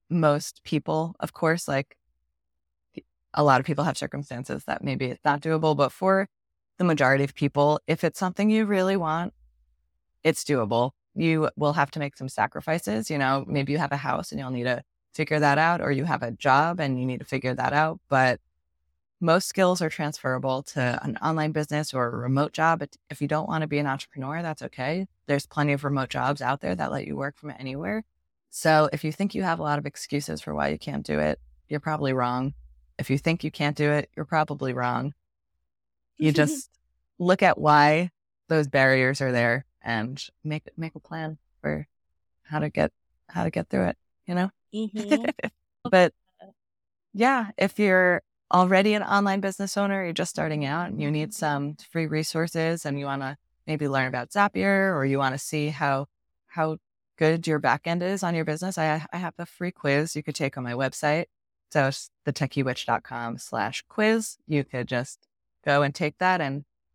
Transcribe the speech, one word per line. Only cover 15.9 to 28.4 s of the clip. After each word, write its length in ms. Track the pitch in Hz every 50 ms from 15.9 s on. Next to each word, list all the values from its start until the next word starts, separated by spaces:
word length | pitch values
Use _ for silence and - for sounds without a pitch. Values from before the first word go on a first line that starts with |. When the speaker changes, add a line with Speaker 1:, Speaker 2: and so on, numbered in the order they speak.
| 139
Speaker 1:
you 120 | 131 143
have 180 | 170 135 - 123
a 100 | 117 -
job 480 | - - 143 131 139 156 170 175 180
and 200 | 151 139 131 127
you 60 | 127
need 140 | 131 127 123
to 60 | -
figure 280 | - 135 131 127 127 123
that 180 | 127 123 127 143
out. 280 | 147 156 160 165 - _ -
But 320 | 143 131 131 127 120 - _ _ _ _ _ _ _ _ _ _ _ _ _ _ _ -
most 280 | 175 160 160 190 - -
skills 320 | - 190 190 180 180 175
are 80 | 170 160
transferable 720 | - - 156 147 139 - - 131 127 127 127 135 131 135 143
to 360 | - - 135 127 123 120 - 135
an 140 | 143 113 -
online 340 | - 156 160 160 151 151 151
business 420 | 151 151 - 151 147 151 - -
or 120 | 131 123
a 100 | 117 120
remote 360 | 120 120 123 135 139 147 143 -
job. 300 | - 156 165 165 160 151
It, 140 | - - _ _ -
if 120 | 147 - 151
you 60 | 139
don't 200 | 151 156 156 -
wanna 180 | 160 160 156
be 120 | 156 147 143
an 80 | 147
entrepreneur, 560 | 139 135 135 - - - 143 131 135 151 165 170
that's 200 | 165 151 - 131
okay. 440 | - - - 127 139 165 190 196 - _ _ _
There's 200 | - 143 139 -
plenty 260 | - - - 147 147 143
of 120 | 139 147
remote 260 | 139 143 135 131 -
jobs 320 | - 131 123 131 147 147 131
out 180 | 123 135 143
there 140 | - 175 180
that 180 | 170 151 131 -
let 140 | 139 -
you 100 | - 143
work 200 | 139 139 143 147
from 140 | _ - 147 - -
anywhere. 460 | 135 131 131 139 170 190 208 220 220 _ _ _ _ _ _ _